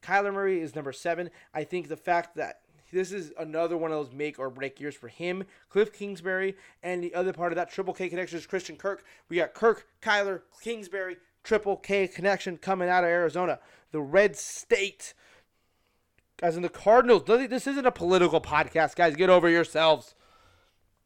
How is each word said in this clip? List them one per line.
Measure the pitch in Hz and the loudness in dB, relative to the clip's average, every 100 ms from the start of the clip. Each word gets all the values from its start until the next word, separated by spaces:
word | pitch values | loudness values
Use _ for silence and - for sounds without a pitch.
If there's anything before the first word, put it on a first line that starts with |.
Kyler | - 190 202 | -2 0 0
Murray | 196 196 185 | -2 -2 -2
is | 160 | -4
number | 139 139 | -8 -10
seven. | 131 180 170 175 - _ | -8 -4 -4 -6 -12 _
I | 156 | -10
think | 151 180 151 | -8 -8 -8
the | 156 | -8
fact | - 175 160 - | -2 -2 -2 -6
that | 120 - _ _ _ | -8 -10 _ _ _
this | 175 185 | -4 -4
is | 202 160 - | -6 -10 -10
another | 160 156 170 170 | -6 -2 -2 -2
one | 165 | -2
of | 156 | -4
those | 139 | -6
make | 131 151 143 | -6 -6 -6
or | 131 | -8
break | 127 135 135 | -6 -10 -8
years | 147 | -12
for | 135 117 | -12 -16
him. | - 170 185 190 _ _ | -10 -6 -6 -8 _ _
Cliff | 190 214 | 2 2
Kingsbury, | - 202 196 175 185 190 190 - _ | 0 -12 -8 -4 -2 -4 -6 -14 _
and | 170 180 | -8 -6
the | 175 | -4
other | 170 185 | -4 -4
part | 165 175 | -2 -4
of | 170 | -4
that | 170 | -4
Triple | - 190 | -6 -8
K | - 180 | -6 -6
connection | 175 180 165 | -6 -8 -10
is | - | -8
Christian | 190 - 156 | -8 -8 -10
Kirk. | 196 190 - - - | -8 -8 -10 -20 -6
We | 170 | -2
got | 160 | -2
Kirk, | - 226 220 - _ | 2 2 2 -2 _
Kyler, | 220 208 202 180 - _ | 0 0 0 -4 -10 _
Kingsbury, | 226 233 190 196 185 180 _ _ | -10 -10 -8 -10 -10 -12 _ _
Triple | - 214 202 196 | -2 0 0 -4
K | - 196 185 | 0 0 0
connection | - 180 190 - 170 | -2 -2 0 -2 -8
coming | - 190 180 | -4 -2 2
out | 180 | 2
of | 175 | 4
Arizona. | 175 170 151 180 131 - _ _ | 2 2 0 -2 -2 -8 _ _
The | 156 | -8
Red | 139 165 202 156 | 0 4 4 2
State, | - - - 294 294 - - - _ _ _ _ _ _ _ _ _ _ _ - | -12 -12 0 0 0 -6 -18 -20 _ _ _ _ _ _ _ _ _ _ _ -6
as | 175 165 | -4 -2
in | |
the | 175 | -4
Cardinals. | - - 233 240 214 | -2 6 6 8 4
Doesn't, | 151 233 262 | 4 0 2
this | 247 269 | -4 -4
isn't | 277 254 | -2 0
a | |
political | - 170 185 175 156 | 0 2 4 4 2
podcast, | 123 147 160 160 151 | 0 0 0 0 0
guys. | - 175 147 | 2 2 4
Get | 185 | 6
over | 180 170 | 6 6
yourselves. | 170 160 156 160 151 - _ _ _ _ _ _ _ _ _ | 4 2 2 4 4 0 _ _ _ _ _ _ _ _ _